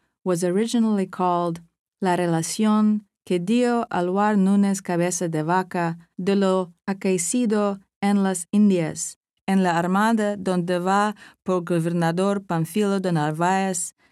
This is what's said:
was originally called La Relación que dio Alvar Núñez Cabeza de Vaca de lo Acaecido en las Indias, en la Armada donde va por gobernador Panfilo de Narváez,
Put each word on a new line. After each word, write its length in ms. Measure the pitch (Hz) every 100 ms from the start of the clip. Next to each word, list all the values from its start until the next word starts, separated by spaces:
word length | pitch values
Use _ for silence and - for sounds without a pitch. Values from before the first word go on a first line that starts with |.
| _ _
was 200 | 190 175
originally 640 | 180 185 233 240 220 208 190
called 560 | - 180 175 175 170 - _ _ _
La 160 | 190 175
Relación 880 | 175 165 160 - 214 214 214 214 - _
que 140 | - 180
dio 460 | 175 233 247 240 226
Alvar 420 | 185 175 190 208
Núñez 480 | 208 190 202 202 196
Cabeza 460 | - 175 175 175 175
de 160 | 160
Vaca 520 | 151 185 185 180 170 165 - -
de 160 | 185
lo 380 | 202 190 185 175 - -
Acaecido 920 | 196 196 185 - 247 240 214 202 196 - _
en 240 | 202 202
las 220 | 190 185 -
Indias, 640 | 208 208 185 156 160 - - _ _ -
en 160 | 190
la 160 | 185 165
Armada 580 | 175 190 214 226 208 208
donde 440 | 190 180 175 180
va 340 | 180 196 208 208 - _
por 160 | - 185
gobernador 800 | 170 175 165 175 165 170 190 202
Panfilo 600 | 196 170 160 214 202 196
de 120 | 185
Narváez, 800 | 165 151 156 175 190 190 185 - - _